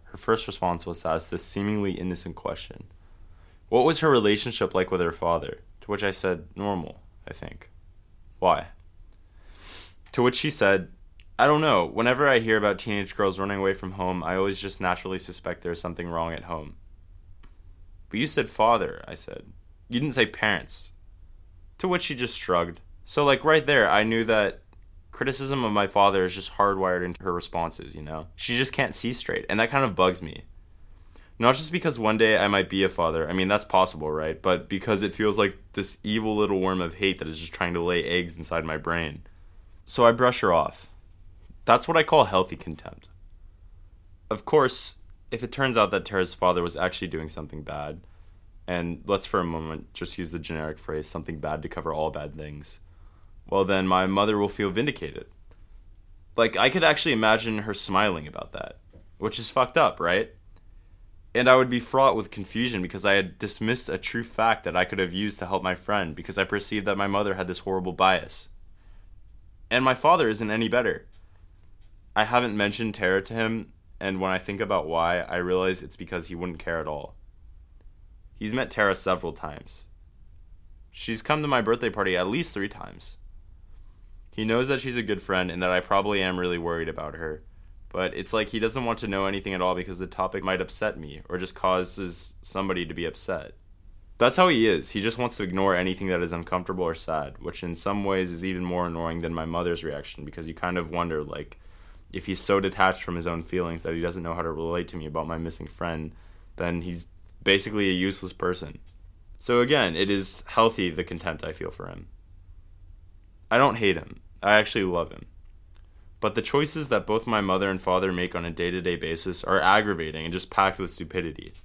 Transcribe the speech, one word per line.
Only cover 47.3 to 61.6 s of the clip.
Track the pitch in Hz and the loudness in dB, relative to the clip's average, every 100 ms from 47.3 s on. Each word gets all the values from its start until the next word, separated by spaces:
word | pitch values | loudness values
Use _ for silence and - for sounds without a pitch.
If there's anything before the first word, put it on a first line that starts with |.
| - 76 78 | -10 -10 -12
bad, | 73 73 73 82 - - - - - - - | -10 -8 -8 -10 -16 -20 -20 -20 -20 -14 -4
and | 87 85 82 90 | -4 -2 -4 -2
let's | 98 - | -2 0
for | 101 | 0
a | 87 | 0
moment | 80 80 78 - | -4 -6 -10 -12
just | - 90 - | -10 -8 -6
use | 85 | -6
the | 85 | -8
generic | 76 80 78 78 | -6 -6 -6 -8
phrase, | - 78 73 | -8 -6 -4
"something | 82 76 80 | -6 -8 -6
bad," | 76 78 | -6 -6
to | 76 | -6
cover | - 80 | -6 -4
all | 76 78 | -2 -2
bad | 73 76 78 | -4 -10 -12
things, | 76 73 73 - - - - - - - - | -12 -14 -14 -18 -20 -20 -20 -20 -20 -20 -2
well, | 98 | 2
then | 95 95 95 | 4 2 4
my | 92 95 | 4 4
mother | 98 104 104 | 4 4 2
will | 101 | 0
feel | - 101 | 0 0
vindicated. | 92 147 - 76 - - - - - - - - - - - - - | 0 -2 -4 -8 -10 -16 -20 -20 -20 -20 -20 -20 -20 -20 -20 -4 2
Like, | 113 95 | 2 4
I | 127 | 4
could | 170 | 6
actually | 160 147 165 | 4 4 2
imagine | 117 110 110 113 107 | 4 4 4 2 -4
her | 104 98 | -4 -4
smiling | - 95 104 85 73 | 0 2 2 0 -6
about | 50 - | -12 -12
that, | - - - - - - - | -12 -12 -16 -20 -20 -20 -8
which | 107 - | -6 -4
is | 113 | -2
fucked | - 123 165 | 0 2 4
up, | 123 - | 2 2
right? | 85 92 113 - - - - - - - - - - | 0 0 0 -10 -20 -20 -20 -20 -20 -20 -20 -20 -4
And | 117 123 | 2 8
I | |
would | 131 | 8